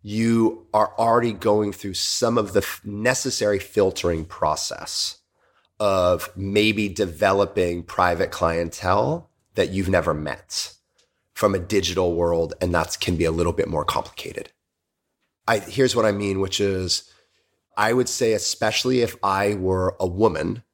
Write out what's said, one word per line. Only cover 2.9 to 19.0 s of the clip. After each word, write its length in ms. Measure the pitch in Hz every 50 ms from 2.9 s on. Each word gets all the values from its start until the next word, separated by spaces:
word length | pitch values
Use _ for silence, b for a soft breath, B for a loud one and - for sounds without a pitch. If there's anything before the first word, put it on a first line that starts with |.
| 98 104 110 123 131 - - 135 - - 107 104 104 95
filtering 680 | - - - 107 98 95 90 - - 87 85 80 80
process 920 | - - - 82 76 76 - - - - - - - - - - - - _ _ _ _ _ _ _ _ _ _ _ _ _
of 520 | 107 101 95 92 90 90 90 82 - - -
maybe 540 | 92 95 98 101 107 107 110 104 107 107 101
developing 960 | 87 101 104 90 80 76 104 95 95 98 101 95 - 101 90 87 85 87
private 480 | 85 - - - 90 90 87 82 82 -
clientele 960 | - - 90 82 82 85 85 85 - - - 90 95 101 117 135 160 170 - _ _ _ _ _ _
that 120 | 104 95 73
you've 200 | 95 98 92 92
never 240 | 92 87 82 87 78
met 580 | 76 76 71 65 - - _ - - - - - _ _ _ _ _ _ _ _ _ _ _ _
from 200 | - - 101 95
a 40 | 92
digital 560 | 87 92 107 98 92 85 87 92 90 87 85
world, 400 | 85 87 85 85 82 82 80 - -
and 140 | 92 90 87
that 220 | 82 78 - - -
can 160 | - - 90
be 80 | 80 85
a 60 | 80
little 220 | 80 82 85 85
bit 160 | 82 90 - -
more 160 | 80 76 73
complicated. 680 | - - - - - - - - - - - - - _ _ _ _ _ _ _ _ _ _ _ _ _ _ _ _ _ _ _ -
I, 100 | 117 104
here's 380 | - - 92 123 131 123 120
what 80 | 117 110
I 60 | 107
mean, 280 | 101 101 104 98 98 95
which 200 | 95 92 - -
is 500 | 104 98 98 92 92 87 - - b b b b b b b b b b b b b _ _
I 160 | 101 104 113
would 160 | 120 127 123 -
say, 240 | - - 127 113
especially 680 | 110 101 - - - - 117 107 - - - 127 127 123